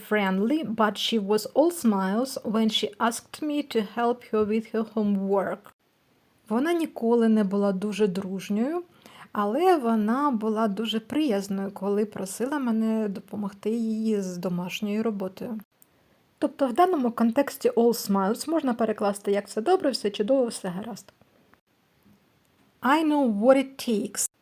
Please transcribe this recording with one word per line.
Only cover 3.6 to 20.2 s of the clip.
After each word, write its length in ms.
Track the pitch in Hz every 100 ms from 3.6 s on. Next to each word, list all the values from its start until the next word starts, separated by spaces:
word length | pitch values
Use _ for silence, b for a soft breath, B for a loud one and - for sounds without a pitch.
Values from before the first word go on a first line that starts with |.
| 285 233
to 100 | 196 247
help 220 | 233 247 -
her 120 | 214 208
with 280 | 220 220
her 100 | 220 220
homework. 640 | 220 208 196 196 196 180 202 - _ _ _ _ _ _ _ -
Вона 240 | 226 311
ніколи 560 | 349 311 - 226 240 226
не 160 | 220
була 280 | 196 202 202
дуже 340 | 190 208 190 214
дружньою, 760 | 180 185 190 - 208 262 349 349 B B B B
але 440 | 208 208 254 370 330
вона 540 | 233 226 208 254 294
була 380 | 220 220 214 226
дуже 320 | 196 226 226
приязною, 720 | - 294 302 196 196 196 196
коли 340 | 196 196 202
просила 540 | 214 - 185 - 254 294
мене 500 | 247 220 220 220 214
допомогти 640 | 185 - 208 202 - 208
їй 500 | 233 226 220 220 208
з 160 | 185 180
домашньою 640 | 185 175 180 - 208 208
роботою. 580 | 226 196 185 - 247 220 - _ B B B B B -
Тобто 280 | 285 - 262
в 60 |
даному 380 | 226 359 330 240
контексті 600 | 233 233 254 277 - 233
all 380 | 226 233 226 -
smiles 420 | 196 190 254 294
можна 240 | 330 269
перекласти 580 | 240 220 214 202 202 202
як 140 | 202 202
«все 140 | 220
добре», 300 | 226 370 285
«все 200 | 226 214
чудово», 360 | 208